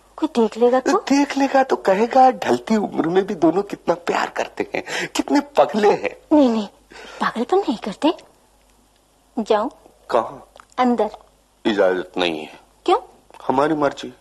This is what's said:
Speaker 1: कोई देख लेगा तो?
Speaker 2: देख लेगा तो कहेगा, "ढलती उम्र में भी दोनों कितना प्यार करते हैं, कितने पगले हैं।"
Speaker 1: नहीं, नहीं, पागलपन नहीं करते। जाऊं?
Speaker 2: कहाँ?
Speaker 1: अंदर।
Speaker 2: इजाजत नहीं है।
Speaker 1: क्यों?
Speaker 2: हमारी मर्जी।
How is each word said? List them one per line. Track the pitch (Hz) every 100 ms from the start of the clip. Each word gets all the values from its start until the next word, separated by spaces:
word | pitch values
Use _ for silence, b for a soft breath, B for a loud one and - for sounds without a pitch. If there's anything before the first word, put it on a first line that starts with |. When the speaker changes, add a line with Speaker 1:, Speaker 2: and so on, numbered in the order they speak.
| _ -
Speaker 1:
कोई | 311 247
देख | 214 226
लेगा | 240 254
तो? | 262
Speaker 2:
देख | 349 - 277 277 269
लेगा | 269 269
तो | 262 247
कहेगा, | - 190 233 262 262
"ढलती | 214 220 240 - 220
उम्र | 185 - 160
में | 185 196
भी |
दोनों | 185 330 381
कितना | 403 - -
प्यार | 165 - - -
करते | - - - -
हैं, | - - - 170
कितने | - - 285
पगले | 285 - 139 - 403
हैं।" | 175 - - _ 302
Speaker 1:
नहीं, | 254
नहीं, | 220 202 - _ B B B
पागलपन | 208 220 247 381
नहीं | 403 214
करते। | 220 - 302 - - _ _ _ _ _ _ _ _ _ _ -
जाऊं? | 208 214 247 - - _ -
Speaker 2:
कहाँ? | 117 - - - - _ -
Speaker 1:
अंदर। | 254 226 214 - _ _ _ _ 117
Speaker 2:
इजाजत | 98 95 92 - 95
नहीं | 87 78
है। | 76 - _ _ -
Speaker 1:
क्यों? | 415 - _ _ - -
Speaker 2:
हमारी | 131 151
मर्जी। | 151 139 - 123 -